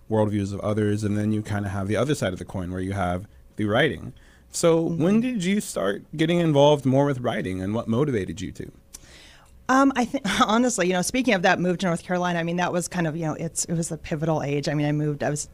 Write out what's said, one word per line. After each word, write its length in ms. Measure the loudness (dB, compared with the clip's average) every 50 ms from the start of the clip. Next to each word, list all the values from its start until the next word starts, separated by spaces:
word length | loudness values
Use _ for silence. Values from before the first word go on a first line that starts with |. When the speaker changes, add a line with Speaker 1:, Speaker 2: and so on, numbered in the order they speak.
| -6 -2
Speaker 1:
worldviews 440 | 2 2 2 2 2 0 -2 -2 -4
of 80 | -4
others, 420 | -2 -2 0 2 2 0 0 0 0
and 140 | -2 -2 0
then 160 | 0 0 0
you 80 | -2
kind 240 | -2 -2 -4 -4 -4
of 60 | -4
have 180 | -4 -4 -4 -2
the 80 | 0 0
other 180 | 0 0 0
side 160 | -2 -2 -2
of 80 | -4 -4
the 60 | -8
coin 260 | -8 -8 -8 -6 -6
where 80 | -6 -6
you 120 | -4 -4 -4
have 340 | -2 -2 -2 -2 -4 -6 -10 -18 -20 -20 -14 -8 -4
the 80 | -2
writing. 480 | 0 2 2 0 0 -2 -4 -10 -14 -16 -16 -20 -20 -20 -20 -20 -12
So 360 | -4 0 2 4 4 4 2 0
Speaker 2:
Mm-hmm. 140 | 0 0 2
Speaker 1:
when 160 | 2 4 2
did 220 | 2 0 -2 -2 0
you 160 | 0 0 0
start 460 | -2 -4 -6 -4 -2 -2 -2 -4 -8 -8 -4
getting 240 | 0 0 2 2 2
involved 460 | 4 4 6 6 6 6 6 4 4
more 200 | 4 4 4 4
with 140 | 2 0 -2
writing, 420 | -2 -2 -2 -2 -2 -4 -4 -2
and 120 | -2 -2 -2
what 160 | -2 -2 0
motivated 500 | 0 2 2 2 0 0 -2 -2 -6 -6
you 120 | -8 -8 -8
to? 180 | -10 -12 -14 -14 -18 -20 _ -20 -20 -20 -20 -20 -20 -20 -20 -20 -20 -20 -20 -20 -10 -2 2
Speaker 2:
Um, 240 | 4 4 4 4 4
I 80 | 2 0
think, 220 | -2 -2 -4 -2 -2 0 2
<laughs> 40 | 2
honestly, 420 | 4 4 2 2 2 2 0 0 0
you 60 | 0
know, 80 | 0
speaking 320 | 0 0 0 0 2 2 2
of 100 | 4 4
that 140 | 4 4 4
move 180 | 2 0 0 0
to 80 | 0
North 180 | 0 -2 -2 -2
Carolina, 360 | -2 -2 -2 0 0 -2 -2
I 40 | -2
mean, 140 | -2 -2 0
that 160 | 0 0 0
was 160 | -2 -4 -4
kind 180 | -2 -2 -2 -2
of, 80 | -2
you 100 | -2 -4
know, 100 | -4 -4
it's, 280 | -4 -6 -6 -6 -6 -4
it 80 | -2 -2
was 160 | -2 -2 -4
a 60 | -6 -10
pivotal 460 | -8 -6 -6 -2 0 0 0 0 0
age. 240 | -2 -2 -2 -2 0
I 60 | 0
mean, 120 | 0 0
I 60 | 0
moved, 320 | 0 0 0 -2 -2 -2 -2
I 60 | -2
was, 180 | -2 -4 -6 -10